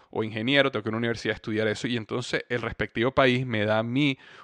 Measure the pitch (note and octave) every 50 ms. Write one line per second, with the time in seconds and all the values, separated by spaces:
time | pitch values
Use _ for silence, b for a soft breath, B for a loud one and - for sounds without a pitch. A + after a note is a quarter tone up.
0 | b b - - A2 G#2+ G#2 G#2+ A2 B2+ C#3+ C#3+ C3+ C3+ - A2 G#2 A2+ A2 A2+
1 | A#2+ A#2 A#2 A2 - A2 G#2+ - - A#2 G#2+ G#2+ A2 G#2+ G#2+ - - A#2 A#2+ A#2
2 | G#2+ - A#2 A#2+ B2+ - - - - _ A#2+ A#2+ - A2+ - - A2 - _ A#2
3 | A2+ C3 - - C3+ C3 B2 B2 C3 B2+ A2+ G#2+ G#2 G#2+ G#2+ A2 A2+ A#2+ A#2+ C3+
4 | D3+ C#3+ C3 B B B B B